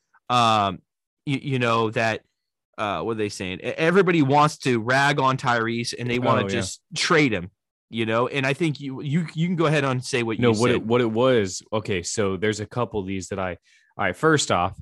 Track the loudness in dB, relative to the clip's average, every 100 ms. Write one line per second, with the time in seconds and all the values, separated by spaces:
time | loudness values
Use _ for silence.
0 | _ _ -2 2 4 4 2 -2 _ _
1 | _ _ -6 -4 -2 0 2 2 0 0
2 | 0 -2 _ _ _ _ _ -6 -4 -2
3 | -4 -2 -4 -4 -8 -8 -8 -2 2 4
4 | 4 4 4 6 4 2 0 0 2 2
5 | 2 2 0 0 0 0 0 -4 -6 -6
6 | -4 -2 0 0 0 -2 -4 -10 _ -4
7 | 0 4 2 0 -6 _ _ _ _ -6
8 | 0 0 0 -2 -2 0 -2 -2 -8 -8
9 | -2 -2 -2 -2 -2 0 2 2 0 -2
10 | -2 -2 -2 0 2 4 2 2 2 2
11 | 2 2 2 4 0 -4 -6 -6 -4 -4
12 | -4 -2 -2 0 -2 -2 -6 -6 -4 -6
13 | -6 -8 -6 -6 -6 -8 _ _ _ -4
14 | -2 0 2 2 2 0 0 -4